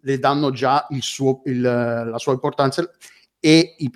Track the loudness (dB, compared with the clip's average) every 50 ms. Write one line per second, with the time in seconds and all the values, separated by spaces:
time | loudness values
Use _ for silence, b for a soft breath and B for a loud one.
0 | -6 -4 -4 0 0 0 2 2 0 -2 -2 0 0 2 2 0 0 -2 -6 -6
1 | -6 -6 -6 -2 0 0 0 0 -4 -4 -4 0 0 0 0 0 0 -2 -4 -4
2 | -6 -6 -8 -6 -2 -2 -2 0 -2 -4 -2 0 0 0 0 -2 -6 -6 -8 b
3 | b b b b b b _ _ 4 6 6 6 6 2 -2 _ -6 -6 -6